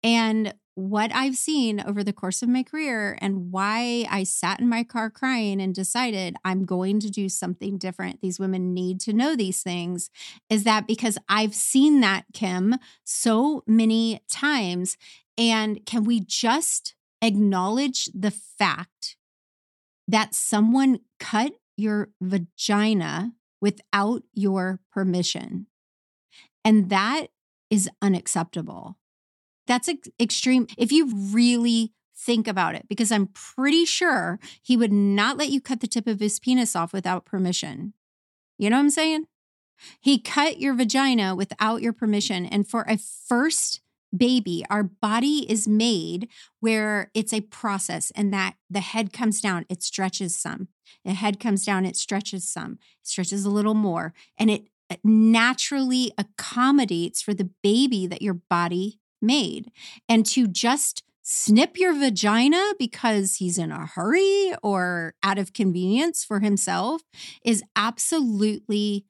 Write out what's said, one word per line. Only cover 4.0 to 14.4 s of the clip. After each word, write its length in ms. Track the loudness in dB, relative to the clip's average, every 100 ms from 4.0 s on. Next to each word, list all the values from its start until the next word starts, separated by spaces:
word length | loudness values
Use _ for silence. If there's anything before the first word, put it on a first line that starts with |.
| -2
I 140 | -4
sat 360 | -4 -2 -2 0
in 80 | 0
my 160 | 0
car 260 | -2 -4 -6
crying 520 | -4 -2 0 0 -2
and 120 | -2
decided 640 | -2 -4 -2 -2 -2 -6 -6
I'm 220 | -2 -2 0
going 340 | 0 0 0
to 100 | -2
do 200 | -4 -4
something 480 | -4 -6 -6 -6 -6
different, 440 | -8 -8 -10 -6
these 180 | -6 -4
women 340 | -2 -2 -2
need 260 | -2 -2 -4
to 120 | -2
know 220 | 0 2 0
these 280 | -2 -2
things, 460 | -4 -6 -4 -6 -8 -14 -20 -20 _
is 140 | 0 2
that 200 | 2 2
because 320 | -2 -2 -4 _
I've 260 | 0 0 -2
seen 460 | 0 4 6 6
that, 240 | 6 2 -6
Kim, 420 | -6 -4 0 0 0 -4 _ -8
so 580 | -2 0 2 2 -2 2
many 540 | 4 4 2 0 -4 _
times. 680 | -4